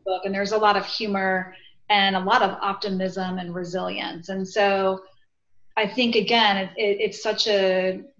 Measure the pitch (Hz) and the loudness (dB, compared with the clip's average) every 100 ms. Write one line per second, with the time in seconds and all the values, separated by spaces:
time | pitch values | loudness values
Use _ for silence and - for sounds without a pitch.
0 | - 185 196 196 202 214 214 196 190 - | -6 -4 -4 -4 -2 2 4 4 0 -4
1 | 220 190 190 185 180 - - - - 208 | -4 -2 0 -2 -4 -12 -20 -12 0 2
2 | 196 185 185 247 196 - 202 196 208 190 | 2 2 2 2 2 0 -4 -4 -4 -4
3 | 190 185 185 185 175 175 175 180 185 196 | -4 -4 -6 -6 -8 -8 -6 -4 -4 -6
4 | - 170 170 190 190 214 202 196 190 190 | -8 -8 -8 -6 -4 2 2 4 2 -2
5 | - _ _ _ _ - - - - - | -6 _ _ _ _ -20 -8 -2 -2 0
6 | 240 226 208 233 214 196 190 - 208 202 | 2 2 4 4 4 2 -2 -2 0 0
7 | 214 - 226 208 226 202 190 185 185 190 | -2 -4 -4 -2 2 2 4 2 0 -2
8 | - | -8